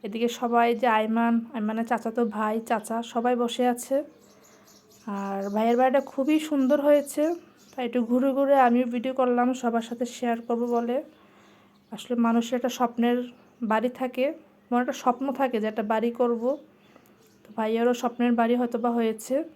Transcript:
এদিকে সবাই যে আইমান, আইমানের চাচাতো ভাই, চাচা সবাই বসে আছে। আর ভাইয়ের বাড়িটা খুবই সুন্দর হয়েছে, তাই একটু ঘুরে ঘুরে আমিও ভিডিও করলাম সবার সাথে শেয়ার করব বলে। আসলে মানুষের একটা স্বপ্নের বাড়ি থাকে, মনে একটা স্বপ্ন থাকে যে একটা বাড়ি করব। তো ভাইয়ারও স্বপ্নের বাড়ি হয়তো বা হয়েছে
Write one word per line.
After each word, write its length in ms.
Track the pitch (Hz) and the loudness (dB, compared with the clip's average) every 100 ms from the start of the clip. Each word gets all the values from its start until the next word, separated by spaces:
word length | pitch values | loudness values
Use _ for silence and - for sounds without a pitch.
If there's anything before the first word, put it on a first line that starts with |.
| 220 | -8
এদিকে 220 | 220 233 233 | -4 -4 -2
সবাই 280 | 247 233 240 226 | 0 2 4 2
যে 60 | 247 214 | 2 2
আইমান, 360 | 220 226 233 233 233 240 | 2 2 2 2 -2 -6
আইমানের 320 | 214 220 226 | -4 -4 -2
চাচাতো 300 | 233 226 226 233 208 | -2 -2 -2 -2 -2
ভাই, 200 | 214 220 226 | -2 -4 -2
চাচা 280 | 226 214 226 233 | -4 -2 -8 -4
সবাই 200 | 233 247 247 | -2 0 0
বসে 220 | 240 - 247 | -2 0 0
আছে। 240 | 240 - 269 302 - - - _ - - - _ - - | 0 -2 -2 -4 -16 -20 -20 _ -20 -20 -20 _ -18 -10
আর 340 | 202 196 196 196 208 | -8 -6 -6 -4 0
ভাইয়ের 220 | 226 240 | 2 4
বাড়িটা 220 | 262 277 277 | 4 4 0
খুবই 260 | - 269 302 311 | -2 2 2 2
সুন্দর 300 | 294 262 294 285 | 0 4 4 6
হয়েছে, 360 | 294 277 - 311 349 - _ - | 4 4 0 0 -2 -10 _ -18
তাই 120 | - 240 | -8 -2
একটু 120 | 247 226 | -2 2
ঘুরে 200 | 247 269 269 | 2 2 2
ঘুরে 180 | 277 277 247 | 4 6 6
আমিও 180 | 240 247 247 | 4 2 -2
ভিডিও 180 | 254 262 | -4 0
করলাম 280 | 254 240 240 254 | 2 2 2 0
সবার 240 | 240 226 226 | -2 -2 -4
সাথে 160 | 240 240 - | -6 -6 -4
শেয়ার 220 | 247 233 233 | -4 -4 -2
করব 140 | 233 240 240 | -4 0 -2
বলে। 220 | 240 254 311 - - - - - _ _ _ 214 | 0 -4 -6 -20 -20 -20 -20 -20 _ _ _ -18
আসলে 200 | - 240 233 | -6 0 2
মানুষের 280 | 233 233 247 | 2 0 -2
একটা 120 | 240 247 | -4 -2
স্বপ্নের 400 | 240 240 240 247 247 - - _ 226 | -4 0 0 0 -4 -14 -20 _ -2
বাড়ি 180 | 220 247 247 | 0 -2 -4
থাকে, 260 | 254 254 269 320 - _ _ | -6 -2 -2 -4 -16 _ _
মনে 120 | 240 | -2
একটা 120 | 247 262 | -2 -2
স্বপ্ন 220 | 262 247 269 262 | -2 0 -4 -2
থাকে 180 | 269 240 | -2 0
যে 60 | 214 | -2
একটা 120 | 214 214 | -4 -2
বাড়ি 160 | 220 233 233 | 0 -2 0
করব। 240 | 240 233 233 285 - _ _ - _ _ _ _ | 0 0 -2 -4 -8 _ _ -20 _ _ _ _
তো 40 | - - | -14 -6
ভাইয়ারও 360 | 220 226 240 240 | -2 2 2 2
স্বপ্নের 320 | 247 240 240 233 | -2 0 0 2
বাড়ি 140 | 233 247 | 2 2
হয়তো 180 | 240 240 | 0 0
বা 80 | 233 233 | 0 0
হয়েছে 380 | 226 220 - 262 - | 0 -2 -2 -2 -2